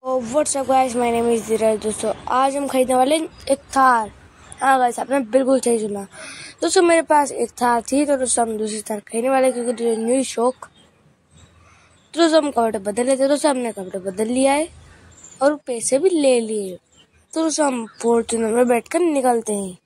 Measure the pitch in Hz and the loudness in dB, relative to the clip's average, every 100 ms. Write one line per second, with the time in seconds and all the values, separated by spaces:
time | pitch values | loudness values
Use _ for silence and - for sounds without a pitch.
0 | 254 262 226 269 302 277 262 262 262 240 | -2 -4 -2 -2 -2 -4 0 2 2 0
1 | 240 233 233 233 214 220 220 214 214 208 | 0 0 2 0 0 0 2 0 -4 -4
2 | 220 - - 247 269 277 277 262 254 254 | -4 -6 -2 0 2 0 -2 0 2 4
3 | 254 311 320 - - 277 - 269 262 240 | 4 2 -2 -12 -2 -2 0 2 4 4
4 | 208 - - _ - - 262 269 247 233 | 0 -12 -20 _ -20 -4 0 2 2 -2
5 | 233 277 226 254 262 269 240 233 214 202 | -2 -2 2 0 2 2 2 0 -2 -8
6 | 196 - - - - - 330 381 349 330 | -10 -16 -18 -18 -20 -6 0 2 4 4
7 | 294 302 277 - 240 - 247 240 220 262 | 4 2 2 -2 -6 -2 0 0 0 0
8 | 294 277 254 - 233 214 214 214 208 214 | 2 0 0 0 -2 -2 -6 -6 -8 -10
9 | - 226 247 269 262 247 240 233 233 226 | -6 -4 0 2 2 0 -4 -2 -2 -2
10 | 226 262 254 - 240 - - _ _ _ | 0 0 -2 -2 -2 -2 -16 _ _ _
11 | _ _ _ _ - _ _ _ _ _ | _ _ _ _ -20 _ _ _ _ _
12 | _ 294 339 311 294 247 226 214 196 208 | _ 2 4 4 2 0 0 -2 -6 -2
13 | 247 269 269 285 302 262 240 208 185 190 | 0 0 2 2 0 0 -4 -8 -10 -8
14 | 185 185 220 247 269 285 339 - - - | -8 -4 -2 0 2 0 -2 -10 -20 -20
15 | - - - - 269 294 - 233 208 262 | -20 -20 -20 0 0 0 -6 -6 -2 2
16 | 370 339 277 247 220 220 190 180 _ _ | 2 2 2 2 0 -4 -6 -12 _ _
17 | _ _ _ 320 320 311 285 254 220 - | _ _ _ -4 -2 0 0 -2 -8 -6
18 | 233 233 226 226 226 233 247 240 - 339 | 0 0 0 -4 0 2 2 2 0 -2
19 | 349 285 254 233 220 208 190 185 | 0 2 2 0 -2 -6 -6 -14